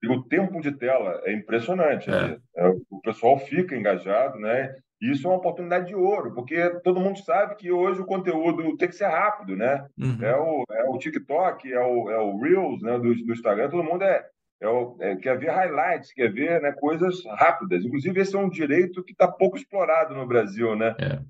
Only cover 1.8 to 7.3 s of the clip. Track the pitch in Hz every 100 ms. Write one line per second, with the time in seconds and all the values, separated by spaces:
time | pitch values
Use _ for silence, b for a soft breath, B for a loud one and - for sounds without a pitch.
1.8 | 160 113 - 98 87 78 _ - 90 92
2.8 | - 95 - 104 117 139 - 151 180 127
3.8 | 101 92 92 104 135 107 107 123 135 135
4.8 | _ _ 117 143 165 185 180 175 175 180
5.8 | 180 196 185 208 135 104 123 165 175 175
6.8 | 180 180 190 196 -